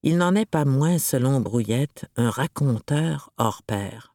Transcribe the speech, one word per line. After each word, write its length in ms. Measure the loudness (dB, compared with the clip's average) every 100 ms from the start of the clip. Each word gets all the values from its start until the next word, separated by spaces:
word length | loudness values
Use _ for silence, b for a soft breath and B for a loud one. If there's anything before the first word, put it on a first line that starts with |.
il 140 | 2 2
n'en 180 | 2 2
est 100 | 0
pas 200 | 0 2
moins, 340 | 2 2 2
selon 400 | 0 0 2 0
Brouillette, 640 | 0 -2 0 -2 -2 -6 -12 -2
un 120 | -2
raconteur 1000 | 0 -6 0 0 0 -2 -2 0 -4 -10 -2
hors 260 | -2 -2
pair. 500 | -6 -4 -4 -10 -20